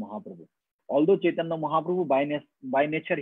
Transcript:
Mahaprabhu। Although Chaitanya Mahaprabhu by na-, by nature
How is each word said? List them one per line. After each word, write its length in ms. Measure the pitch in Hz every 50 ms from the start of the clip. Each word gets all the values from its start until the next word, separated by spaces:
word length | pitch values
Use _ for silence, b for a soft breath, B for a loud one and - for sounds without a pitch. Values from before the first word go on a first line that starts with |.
| 104
Mahaprabhu। 420 | 98 107 107 - 107 95 85 80 _ _ _ _ _ _ _ _ - -
Although 240 | 143 156 175 196 - 175
Chaitanya 340 | 170 - - 165 165 165 160 151
Mahaprabhu 380 | 143 151 160 151 170 180 185 175 139 135
by 80 | 135 143 147
na-, 180 | 147 147 - _ _ _ - 131 127
by 80 | 139 147 151 156
nature 240 | 156 151 - 180 151